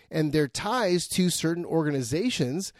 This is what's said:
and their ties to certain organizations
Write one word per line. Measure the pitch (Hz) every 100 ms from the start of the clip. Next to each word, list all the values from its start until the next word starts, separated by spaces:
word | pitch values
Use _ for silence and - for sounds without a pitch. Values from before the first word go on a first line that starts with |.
| -
and | 160 156
their | 151 143
ties | - 202 254 202 180 -
to | - 180
certain | - 160 170 175
organizations | 160 151 143 117 147 240 - 123 151 196 -